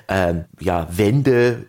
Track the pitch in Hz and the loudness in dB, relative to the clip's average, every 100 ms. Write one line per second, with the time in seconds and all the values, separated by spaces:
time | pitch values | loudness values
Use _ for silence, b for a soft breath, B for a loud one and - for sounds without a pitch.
0 | - 95 90 85 82 - 87 87 82 87 | -6 -2 0 -2 -8 -8 -4 -2 -4 -2
1 | 104 135 139 120 123 113 | 0 2 2 4 2 0